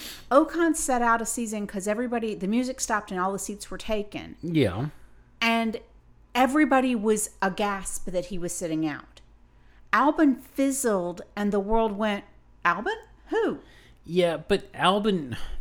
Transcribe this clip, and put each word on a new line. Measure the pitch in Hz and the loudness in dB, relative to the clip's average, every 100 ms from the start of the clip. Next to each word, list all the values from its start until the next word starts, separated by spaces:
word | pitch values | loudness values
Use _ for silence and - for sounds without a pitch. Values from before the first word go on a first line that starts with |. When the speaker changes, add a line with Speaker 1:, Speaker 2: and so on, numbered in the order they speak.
| - - - | -16 -14 4
Speaker 1:
Ocon | 269 311 330 330 302 | 4 4 2 2 2
set | - 247 | 0 0
out | 240 226 | 2 2
a | 220 | 0
season | - 233 214 202 | -4 -4 -6 -6
'cause | 196 190 | -6 -4
everybody, | 208 247 233 226 180 | -2 -2 -2 -4 -4
the | 185 | -2
music | 226 254 262 | 0 0 -4
stopped | - 214 196 | -2 -2 -2
and | 185 | -2
all | 185 | -2
the | 196 | -2
seats | - 202 - | -6 -10 -12
were | 190 | -10
taken. | - 214 208 160 82 - | -4 -4 -4 -10 -12 -10
Speaker 2:
Yeah. | 165 160 110 90 147 - - - - - | 0 4 4 2 -6 -8 -20 -20 -18 -2
Speaker 1:
And | 226 226 226 226 - - _ - _ 240 | 0 2 0 -4 -12 -20 _ -20 _ 2
everybody | 262 294 302 262 254 | 4 4 4 4 4
was | 240 214 214 - - | 0 2 0 0 -2
aghast | 196 185 202 196 185 - - | -4 -2 -2 -2 -6 -6 -4
that | 180 180 | -4 -4
he | 185 | -4
was | 175 | -6
sitting | - 175 156 160 | -4 -4 -2 -2
out. | 131 - - - - - _ - - - | -4 -12 -20 -20 -20 -20 _ -20 -20 -2
Albon | 214 269 311 302 240 | 2 2 4 4 2
fizzled | - - 277 262 240 196 175 175 - - | -4 -2 0 0 0 0 -2 -8 -12 -4
and | 208 | 0
the | 202 | 0
world | 196 226 226 | 2 2 2
went, | 202 214 202 - - _ - | 0 -2 -2 -6 -20 _ -2
"Albon? | 175 170 285 440 - - - | 0 0 -2 -6 -8 -20 -4
Who?" | 440 381 160 - - - - - | 0 0 -2 -10 -20 -20 -20 -4
Speaker 2:
Yeah, | 175 175 151 | 2 2 0
but | - 196 - | 0 -2 -2
Albon, | - 165 202 208 190 135 110 - - | -2 2 2 2 0 -2 -6 -6 -6